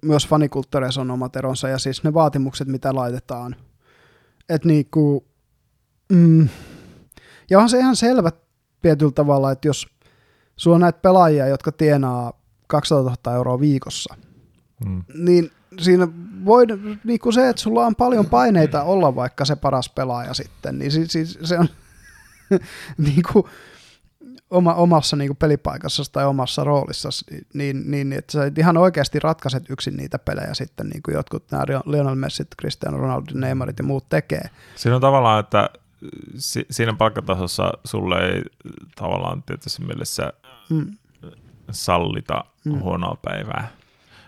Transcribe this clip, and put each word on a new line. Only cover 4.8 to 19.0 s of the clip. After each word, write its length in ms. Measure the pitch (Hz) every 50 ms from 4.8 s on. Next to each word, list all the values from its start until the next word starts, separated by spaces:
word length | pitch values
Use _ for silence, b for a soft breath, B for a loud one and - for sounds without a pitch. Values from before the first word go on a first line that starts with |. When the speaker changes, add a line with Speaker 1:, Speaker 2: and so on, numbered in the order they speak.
| 139 - - 160 151 147 143 135 - _ _ _ _ _ _ _ _ _ _ _ _ _ _ _ _ -
Speaker 1:
mm, 360 | 190 175 170 165 160 160 160 120 B B B B B B B B B B B B B B B B B B B -
ja 80 | 190 196
onhan 100 | 226 233
se 100 | 240 254
ihan 180 | 254 262 247
selvä 340 | - 226 233 254 247 175 165 165 _ _ _ _ _ _ _ _ _
tietyllä 300 | - - 156 143 156 147
tavalla, 400 | 131 - 147 143 143 139 135 135
että 160 | 135 131 - 151
jos 180 | 135 - - - _ _ _ _ _ _ _ _ _ _ _ _ _
sulla 180 | - - 170 170
on 60 | 170
näitä 180 | 175 175 165 _
pelaajia, 440 | - 190 185 190 175 160 151 147 135
jotka 260 | 135 139 127 - 156
tienaa 600 | - - 165 151 147 139 135 127 123 123 120 120 - _ _ _ _ _ _
kaksisataatuhatta 680 | - - 147 139 - 160 143 131 127 123 - - 123 120
euroa 260 | 123 127 127 127 127
viikossa, 540 | 143 151 139 135 - - - - - - - - - _ _ _ _ _ _ _ _ _ _ - -
Speaker 2:
Mm. 160 | 98 92 90 90 - -
Speaker 1:
niin 360 | 156 170 175 175 175 170 156 - _ _ _ - 185
siinä 300 | 165 185 180 180 185 165 165 170 170 214 190 190 185
voi 200 | 196 226 247 247 226 220 196 208 214 214 208 -
niinku 280 | 220 240 220 - 240
se, 160 | 214 247 262 254
että 140 | 233 -
sulla 240 | - 220 226 233 233
on 100 | 233 214
paljon 300 | - 247 247 254 220 202
paineita 560 | - 240 247 254 233 202 175 151 - 160 147
olla 320 | 143 175 190 196